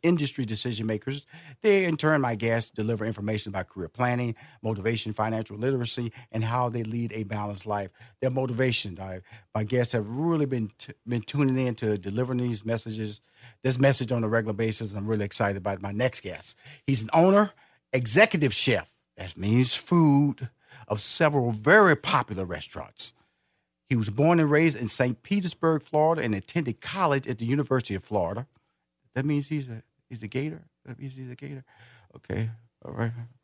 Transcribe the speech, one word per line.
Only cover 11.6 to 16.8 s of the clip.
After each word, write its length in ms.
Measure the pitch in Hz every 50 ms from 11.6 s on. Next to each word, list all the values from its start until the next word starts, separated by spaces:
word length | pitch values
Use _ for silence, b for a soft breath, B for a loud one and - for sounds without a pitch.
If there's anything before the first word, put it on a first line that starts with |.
| 131 123 117
to 240 | - - 107 107 101
delivering 400 | 90 98 98 113 127 127 131 123
these 260 | 123 123 117 104 101
messages, 560 | 113 117 110 - 113 107 110 110 107 104 - b b b b b b b b _
this 140 | 131 127 123
message 340 | 135 139 135 - 127 107
on 100 | 127 117
a 60 | 113 107
regular 260 | 110 113 110 113 107
basis, 360 | 98 117 113 107 - 113 101
and 80 | 101 101
I'm 80 | 98 107
really 160 | 110 107 104
excited 320 | 98 - - 113 101 98
about 260 | 98 90 101 98 92
my 80 | 95 101
next 280 | 101 104 123 131 - -
guest. 360 | - 95 87 - - - - B B B B B